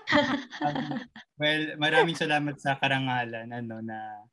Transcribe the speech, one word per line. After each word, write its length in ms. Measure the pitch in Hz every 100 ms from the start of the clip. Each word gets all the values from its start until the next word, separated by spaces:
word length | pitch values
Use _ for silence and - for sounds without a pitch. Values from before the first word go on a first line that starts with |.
| -
Um, 960 | 294 277 277 - - 294 143 147 - - - -
well, 300 | - 151 156 156 151
maraming 320 | 151 160 175
salamat 440 | 156 160 147 147 143
sa 160 | 143 135
karangalan, 720 | 135 135 131 123 117 113 117
ano, 320 | 120 117 113
na 400 | 113 110 110 104 110